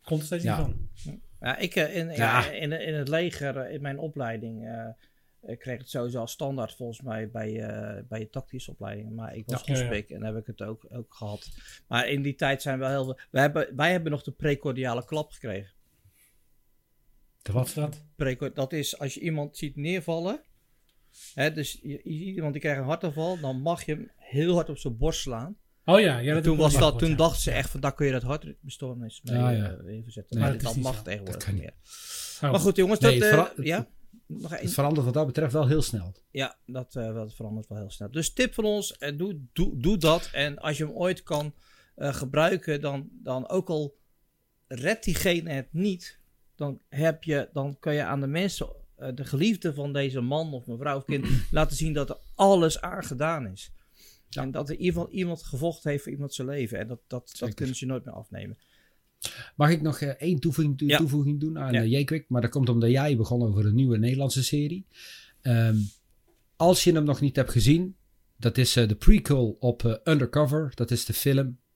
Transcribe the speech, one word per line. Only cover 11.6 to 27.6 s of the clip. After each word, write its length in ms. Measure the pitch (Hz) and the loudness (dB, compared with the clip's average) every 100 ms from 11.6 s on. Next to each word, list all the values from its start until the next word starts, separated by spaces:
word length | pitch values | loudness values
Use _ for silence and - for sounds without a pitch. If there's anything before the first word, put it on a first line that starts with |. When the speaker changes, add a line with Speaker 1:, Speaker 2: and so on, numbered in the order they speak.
| - - - | -18 -20 -6
Speaker 3:
Maar 200 | 120 123 | -2 0
in 120 | 139 | -2
die 140 | 139 135 | -2 -2
tijd 260 | 139 139 | -2 0
zijn 180 | 147 131 | -4 -4
wel 100 | 131 | -2
heel 140 | 139 | -2
veel, 160 | 131 127 - | -4 -8 -4
wij 100 | 131 | 2
hebben, 260 | 143 156 - 139 | 2 2 -2 0
wij 160 | 160 | 2
hebben 200 | 180 160 | 2 0
nog 120 | 147 | -4
de 80 | - | -6
precordiale 720 | - 151 143 143 127 127 120 - | -4 -2 0 -2 -4 -4 -4 -4
klap 260 | 151 151 | -6 -6
gekregen. 400 | - 120 98 98 _ _ _ _ _ _ _ _ _ _ _ _ _ _ _ _ _ | -10 -8 -8 -10 _ _ _ _ _ _ _ _ _ _ _ _ _ _ _ _ _
Speaker 2:
De 100 | - | -4
Speaker 1:
Wat 20 | |
Speaker 2:
wat? 140 | 110 127 | -2 -2
Speaker 1:
is 60 | |
dat? 300 | 151 147 - - - | -2 -6 -6 -12 -6
Speaker 3:
Preco-, 380 | 135 127 139 | -4 -4 -6
dat 200 | - 135 | -4 -4
is 260 | 156 139 - | -4 -6 -6
als 140 | 135 | -8
je 60 | - | -6
iemand 380 | 170 156 147 - | -4 -4 -6 -8
ziet 180 | 147 143 | -10 -6
neervallen. 680 | 151 185 170 165 180 302 _ _ _ _ _ _ _ - - | -4 -4 -4 -4 -4 -6 _ _ _ _ _ _ _ -20 -10
Hè, 180 | 143 151 | -2 -2
dus 280 | 156 139 - | -2 -6 -8
je, 80 | 151 143 | -12 -10
je 140 | - 156 | -8 -8
ziet 180 | 190 190 | -6 -4
iemand 180 | 151 | -4
die 80 | 143 | -2
krijgt 180 | 151 135 | -2 -2
een 60 | 135 | -2
hartaanval, 540 | 165 170 147 165 180 | -2 -4 -2 -4 -2
dan 220 | 139 131 | -4 -2
mag 220 | 156 175 - | -2 -2 -4
je 60 | |
hem 180 | 151 - _ | -6 -8 _
heel 380 | - 135 170 | -6 0 2
hard 160 | 175 156 | 2 0
op 80 | 143 | -4
zijn 200 | 135 113 | -6 0
borst 240 | 156 147 | 0 0
slaan. 340 | 135 113 151 214 _ _ - | -4 -8 -10 -14 _ _ 6
Speaker 1:
Oh 140 | 196 | 8
ja, 200 | 190 123 | 8 4
ja, 80 | 131 | 0
Speaker 3:
En 40 | |
Speaker 1:
dat 100 | 160 | 2
Speaker 3:
toen 140 | 160 156 | 4 6
Speaker 1:
heb 80 | 151 | 6
ik 40 | |
Speaker 3:
was 20 | |
Speaker 1:
ook 60 | 143 | 8
Speaker 3:
dat, 20 | |
Speaker 1:
gehoord, 160 | 156 120 | 6 6
Speaker 3:
toen 100 | 165 | 4
Speaker 1:
ja. 60 | 151 | 6
Speaker 3:
dachten 260 | 165 - | 4 4
ze 100 | - | 0
echt 180 | - | -2